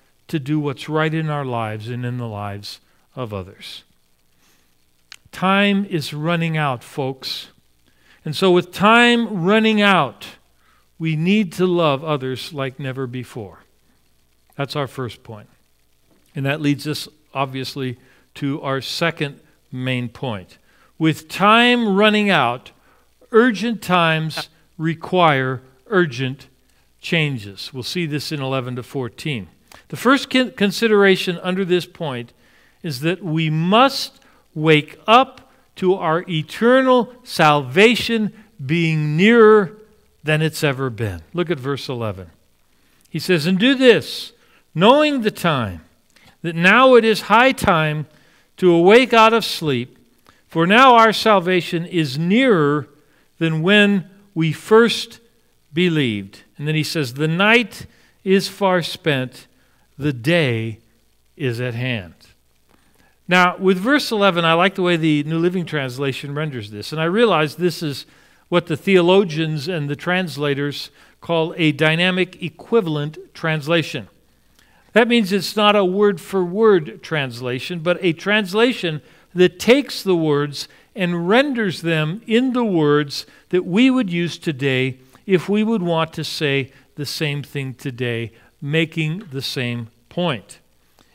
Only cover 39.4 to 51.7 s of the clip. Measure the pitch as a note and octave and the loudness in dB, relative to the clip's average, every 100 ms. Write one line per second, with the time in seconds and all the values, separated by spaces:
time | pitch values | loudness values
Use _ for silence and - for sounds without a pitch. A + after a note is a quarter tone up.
39.4 | G#3+ G#3+ F#3+ - _ _ _ _ D3 D3+ | 8 6 2 -8 _ _ _ _ -2 0
40.4 | D#3 - D3+ B2+ C3 A2 A2 E2+ - E3+ | 0 -2 -2 -2 -6 -4 -6 -8 -10 -6
41.4 | E3+ D3+ C3 C#3 - B2 A2 F#2+ E2+ _ | -4 -4 -6 -8 -8 -8 -8 -8 -14 _
42.4 | _ _ _ _ _ _ _ D#3+ - F3 | _ _ _ _ _ _ _ -6 0 0
43.4 | D#3+ F#3 B3 C4 B3+ F3+ - - - _ | 2 2 2 4 6 4 2 -12 -14 _
44.4 | _ _ _ D#3 G3+ D4 D4+ C#4 G#3+ - | _ _ _ 2 4 6 4 0 -2 -2
45.4 | F3 C#3 G#2+ E2 - _ _ _ _ _ | -2 -2 -4 -8 -16 _ _ _ _ _
46.4 | E3 E3 F3+ A3+ C4 A#3+ A3 G3+ - A3 | -8 0 4 6 8 6 4 0 2 4
47.4 | C4 - - E3 D#3 D3+ - _ _ _ | 4 2 0 2 0 -4 -8 _ _ _
48.4 | _ - F3+ E3+ F3+ A#3 B3+ A#3 A3 A3+ | _ 0 2 6 6 6 4 4 4 4
49.4 | - - D#3 B2 B2 _ _ _ _ _ | -2 -6 -4 -4 -6 _ _ _ _ _
50.4 | _ E3 E3+ A3+ C4+ A#3 A3 G3 A3 G3 | _ -2 4 6 8 8 6 4 2 2
51.4 | E3+ F#3 - | 2 -2 -2